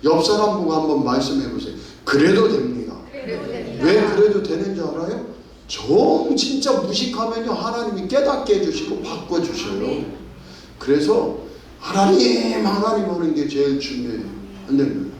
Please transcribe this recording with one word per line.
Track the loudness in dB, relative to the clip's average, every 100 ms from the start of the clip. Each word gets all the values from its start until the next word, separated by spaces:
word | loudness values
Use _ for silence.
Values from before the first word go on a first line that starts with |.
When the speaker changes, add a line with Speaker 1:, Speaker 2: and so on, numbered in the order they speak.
Speaker 1:
옆 | 4 4 4
사람 | 2 2 0
보고 | 0
한번 | 0 0 0 2
말씀해 | 0 0 -2 -2
보세요. | -6 -8 -12 -16 -14
그래도 | 0 4 6 6 4
됩니다. | 2 -2 -4 -8 -12 -14
Speaker 2:
그래도 | -14 -10 -8 -8
됩니다. | -10 -10 0 4
Speaker 1:
왜 | 4 4
그래도 | 4 4 4
되는 | 0 -2 -2 -4
줄 |
알아요? | -4 -4 -6 -6 -8 -16 -20 -20 -12
정 | -10 2 4 6 4 2 0
진짜 | 0 0 0 0
무식하면요, | 0 -2 -4 -4 -4 -4 -4
하나님이 | -4 -4 -4 -4 -6 0
깨닫게 | 2 2 0 2 2
해주시고 | 2 -2 -4 -6
바꿔주셔요. | -6 -10 -4 -2 -2 -4 -6 -4 -4
Speaker 2:
아멘. | -4 -6 -12 -16 -18 -20 -20 -20 -12
Speaker 1:
그래서 | 0 2 4 2 0 -6 -12 -16 -20 -16
하나님, | -2 2 6 6 6 2 0 0 0
하나님 | 0 0 0 -2
하는 | -2 -2
게 | -2 -2
제일 | 0 2 0
중요해요. | -4 -6 -6 -6 -8 -12 -14 -16 0
안 | 2
됩니다. | 2 -2 -8 -12